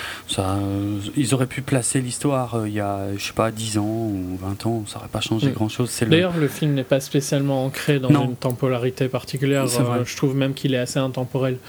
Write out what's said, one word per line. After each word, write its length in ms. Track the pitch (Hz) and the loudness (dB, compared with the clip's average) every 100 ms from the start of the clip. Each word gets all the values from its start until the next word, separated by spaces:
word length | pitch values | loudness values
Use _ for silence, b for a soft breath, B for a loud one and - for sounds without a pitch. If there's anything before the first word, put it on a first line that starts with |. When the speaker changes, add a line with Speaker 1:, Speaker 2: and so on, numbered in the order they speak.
| B B - | B B -8
Speaker 1:
Ça, 260 | - 95 98 | -2 0 0
euh, 420 | 101 98 101 104 104 143 | 0 0 -2 -2 -4 -2
ils 180 | 120 | 2
auraient 140 | 131 127 | 2 0
pu 140 | - | -2
placer 380 | 131 135 123 135 | 0 0 2 0
l'histoire, 540 | 127 - 147 135 123 | -2 -2 0 0 0
euh, 140 | 117 104 | -2 -2
il 60 | |
y 40 | 104 | -2
a, 280 | 101 98 98 98 | -2 -2 -4 -4
je 80 | - | -6
sais 60 | |
pas, 180 | - 113 | 0 0
dix 280 | 107 113 107 | 0 -2 0
ans 40 | |
ou 540 | 104 113 113 98 90 92 | 0 0 -2 -2 -4 -4
vingt 240 | 95 101 | -4 -4
ans, 200 | 113 117 104 | -2 -2 -4
ça 120 | - | -10
aurait 100 | - | -6
pas 120 | 107 | -4
changé 280 | - 110 139 | 0 2 2
Speaker 2:
Mhm. 60 | |
Speaker 1:
grand-chose. 360 | 123 110 - 120 | 2 -2 0 -2
C'est 140 | - | 0
le 80 | 113 | 4
Speaker 2:
D'ailleurs, 240 | 160 180 170 | 4 4 2
le... 100 | 143 | 0
film 280 | - 151 | 2 0
n'est 100 | 139 | 0
pas 160 | 127 135 | 2 0
spécialement 640 | - 147 143 143 139 135 | 2 -2 0 0 2 0
ancré 340 | 131 - - 143 | 0 -2 0 2
dans 120 | 127 | 6
Speaker 1:
Non. 140 | 147 127 | 4 4
Speaker 2:
une 100 | 120 | 0
temporalité 720 | 131 123 135 123 127 - 131 | -2 0 0 2 0 0 -2
particulière. 600 | 127 - 131 139 139 131 | -2 -4 -2 2 2 2
Speaker 1:
C'est 120 | 120 | 2
Speaker 2:
Euh, 20 | |
Speaker 1:
vrai. 180 | 120 120 | 2 2
Speaker 2:
je 120 | 123 - | -2 0
trouve 200 | 143 135 | 0 2
même 180 | 135 | 0
qu'il 200 | 135 139 | 0 0
est 40 | 127 | 0
assez 220 | 123 143 | 0 0
intemporel. 580 | 131 127 123 135 131 127 | 0 -2 -2 0 0 -2